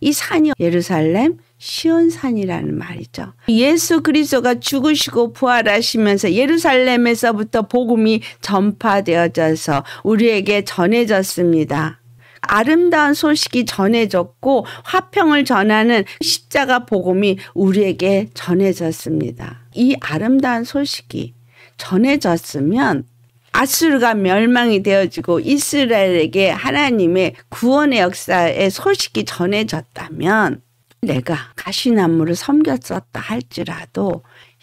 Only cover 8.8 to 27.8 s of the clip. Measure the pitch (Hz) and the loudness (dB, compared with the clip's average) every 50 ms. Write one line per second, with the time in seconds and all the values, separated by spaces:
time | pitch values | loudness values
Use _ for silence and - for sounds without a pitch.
8.8 | - 226 196 202 202 175 165 170 170 165 - 170 160 160 160 156 - 165 147 135 | -2 0 0 0 0 0 2 2 2 0 0 0 0 0 0 -2 -2 -2 -2 -2
9.8 | 131 - - - - 196 220 202 233 233 220 202 190 202 208 202 196 - - 190 | -4 -6 -12 -6 -2 0 2 2 4 2 2 0 0 0 0 0 -2 -4 -2 0
10.8 | 175 180 226 240 240 214 214 190 190 - - 190 175 170 165 160 151 - 143 151 | 0 2 2 2 2 2 0 0 0 -2 -2 -2 0 2 2 0 0 -2 -2 -4
11.8 | 156 160 160 _ _ - - - - - - - - - 196 214 233 277 320 339 | -4 -6 -8 _ _ -20 -20 -20 -20 -20 -20 -12 -6 -2 0 0 2 2 2 4
12.8 | 359 349 330 302 294 285 294 - - 302 302 302 - - - 247 226 - - - | 4 4 4 4 2 2 2 2 2 0 2 0 -2 -2 -2 -2 -2 -2 -2 0
13.8 | - 202 233 233 226 196 - 180 175 175 _ - - 262 277 226 - - - - | 0 2 2 2 0 0 0 -2 -2 -2 _ -6 -2 0 0 0 0 -4 -12 -18
14.8 | - - - 370 381 - - 403 339 311 294 285 262 - 247 190 196 214 214 214 | -10 -4 -4 -4 -2 -2 0 2 2 4 4 2 2 2 2 2 2 2 2 4
15.8 | 220 240 240 214 196 - - - - - - - _ - - 285 269 269 254 247 | 4 2 2 2 0 -2 -6 -8 -4 -4 -4 -6 _ -4 -2 -2 0 0 0 -2
16.8 | 247 - 220 185 175 180 185 190 208 202 190 190 - - - - 202 190 185 208 | -2 -2 -2 -2 0 0 0 2 2 0 0 -2 -6 -10 -4 0 2 2 2 2
17.8 | 202 190 165 123 180 190 196 196 214 214 - - - 180 175 185 196 190 180 - | 2 0 0 0 0 0 2 0 0 -4 -8 -10 -4 -2 0 2 2 0 0 -2
18.8 | 170 160 160 - - - 160 156 151 - - - - - - - - _ - - | -4 -6 -6 -6 -6 -6 -4 -4 -4 -6 -8 -10 -14 -16 -16 -18 -20 _ -4 0
19.8 | 247 262 277 - - - 151 156 208 233 262 269 269 254 240 226 240 - - 277 | 0 0 0 -2 -4 -6 -6 -4 0 2 2 2 2 0 -2 -4 -4 -4 -4 -4
20.8 | 285 - - - - - - - - 120 - _ _ _ _ _ - - _ - | -4 -4 -6 -10 -12 -12 -10 -10 -10 -10 -12 _ _ _ _ _ -20 -20 _ -16
21.8 | - - 185 190 233 269 285 277 - 185 170 165 - - - 147 139 156 208 254 | -8 -2 0 2 2 2 2 0 0 0 -2 -2 -4 -6 -8 -4 -2 -2 0 0
22.8 | 277 233 160 135 123 _ _ _ _ _ _ _ _ _ - 196 269 269 - - | 0 0 -2 -2 -6 _ _ _ _ _ _ _ _ _ -2 -2 -2 0 0 0
23.8 | 330 320 285 254 240 233 220 208 190 180 190 208 226 240 247 247 240 233 214 190 | 2 2 2 4 2 2 2 2 2 2 2 2 4 4 2 2 2 2 2 2
24.8 | 202 208 196 196 190 - - 330 - - 175 147 - - 285 285 - - - 285 | 2 2 2 2 2 0 -4 -6 -2 0 0 0 2 0 0 0 0 -2 0 0
25.8 | 269 233 226 202 196 185 180 170 156 156 - 196 190 180 - 196 - 269 - 285 | 0 2 2 2 2 2 2 2 0 0 0 0 0 0 0 -2 -4 -2 -2 0
26.8 | 294 269 240 214 180 165 175 185 185 139 - - - - - - 226 247 262 294 | 0 0 2 2 2 2 2 2 0 0 -2 -8 -18 -18 -8 -2 0 2 2 4